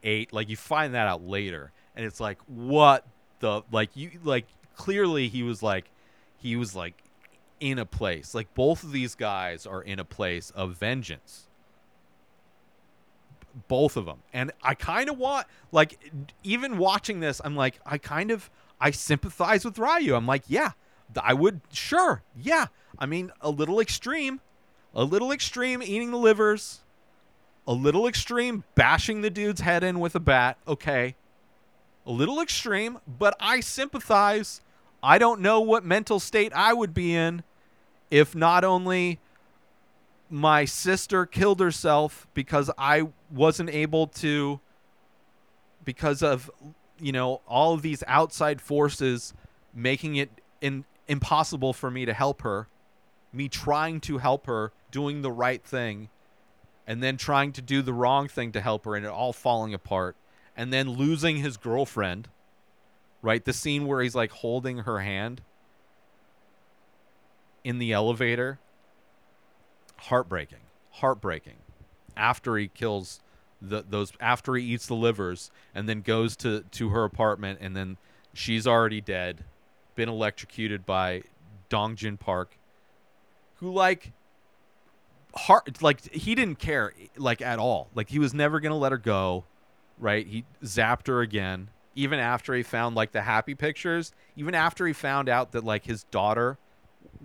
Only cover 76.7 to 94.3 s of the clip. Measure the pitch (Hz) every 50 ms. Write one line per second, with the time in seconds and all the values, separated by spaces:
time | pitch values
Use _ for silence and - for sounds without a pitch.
76.7 | - - 120 107 101 117 110 104 - - 117 107 104 95 104 98 98 - 98 92
77.7 | 95 98 95 92 95 - _ _ _ _ _ _ - - - - 113 113 107 127
78.7 | 117 117 113 110 110 107 101 - 95 92 90 90 87 80 - - - _ _ _
79.7 | _ _ _ _ _ - 113 113 113 110 110 107 104 - - - - - 110 107
80.7 | 104 98 90 - 95 92 92 92 90 90 - - _ _ - - - 101 - -
81.7 | - 107 104 110 110 104 110 107 101 98 - - 92 90 90 - _ _ _ _
82.7 | _ _ _ _ _ _ _ _ _ _ _ _ _ _ _ _ _ _ 170 180
83.7 | 185 190 185 185 190 180 - - - _ _ _ _ _ _ _ _ _ _ _
84.7 | _ _ _ _ _ _ _ _ _ _ _ _ - - - - 190 - - -
85.7 | 127 - 160 151 143 - - - - 151 - 214 226 240 254 196 151 - - 160
86.7 | 151 135 110 101 - - 92 - _ - 139 127 120 - 123 123 120 113 110 123
87.7 | 113 85 65 - - 117 107 - - 151 147 135 117 147 147 147 151 156 147 156
88.7 | 156 156 143 131 135 127 104 113 104 95 95 92 90 90 87 - _ _ _ _
89.7 | _ _ _ _ _ - - 107 104 107 107 87 104 110 123 - - - - 113
90.7 | 95 117 113 110 123 120 - - 131 123 117 110 104 104 98 92 95 92 95 101
91.7 | - _ _ _ _ 135 139 135 156 143 120 120 123 117 - - 131 123 117 -
92.7 | - 120 117 120 117 113 110 107 - 110 101 113 113 110 113 - 139 135 151 156
93.7 | 147 - - 180 165 170 165 - - _ _ _